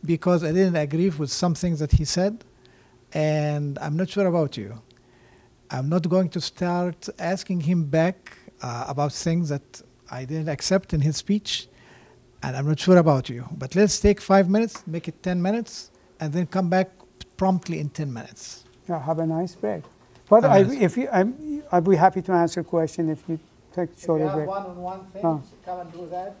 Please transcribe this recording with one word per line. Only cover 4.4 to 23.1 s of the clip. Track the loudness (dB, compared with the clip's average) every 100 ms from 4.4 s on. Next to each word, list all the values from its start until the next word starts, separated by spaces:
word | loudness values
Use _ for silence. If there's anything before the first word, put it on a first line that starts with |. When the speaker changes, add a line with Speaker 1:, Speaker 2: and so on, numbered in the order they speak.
| 0 -4
Speaker 1:
you. | -12 -14 -20 _ _ _ _ _ _ _ _
I'm | -6 0
not | 0 2
going | 2 0
to | -2
start | -8 -4 -2 -2 -2 -6 -14 -8
asking | -4 -4 -4 -2
him | 0 0 2
back, | 2 2 0 -12 -20 -20 _
uh, | -10 -8 -6
about | -2 -2
things | 0 0 0 0
that | -4 -8 -20 -20 _ -16
I | -12 -8
didn't | -6 -4
accept | -4 0 0 0
in | 0
his | 0 0
speech, | 0 -2 0 -8 -8 -20 -20 -20 -20 _ _ _
and | -8 -4
I'm | -2
not | 0
sure | 6 6
about | 8 2 0
you. | -10 -10 -10
But | -4
let's | 2 2 4
take | 2 2
five | 4 6 6
minutes, | 4 0 -4 -10
make | -8 -8
it | -8
ten | -4 -2
minutes, | 0 -2 -4 -12 -18 _ _ _
and | -6
then | -4 -2
come | -2 2
back | 2 0 -4 -20 _ -20 -2
promptly | 0 0 -2 -6
in | -6
ten | -6 -8
minutes. | -6 -12 -18 -18 -20 -20 _ -8
Speaker 2:
Yeah, | -6
have | -2 -2
a | -2
nice | -2 -4 -6
break. | -6 -6 -10 _ _ -20 4
But | 6
Speaker 1:
Have | 8
a |
Speaker 2:
I, | 6
Speaker 1:
nice | 6 4
Speaker 2:
if | 0 2
you, | 0
I'm, | 2 2 -2 -8 -8 0
I'd | 0
be | 4 6
happy | 6 4
to | 0
answer | 2 2 -2
a |
question | -2 -2 -2 -2 -4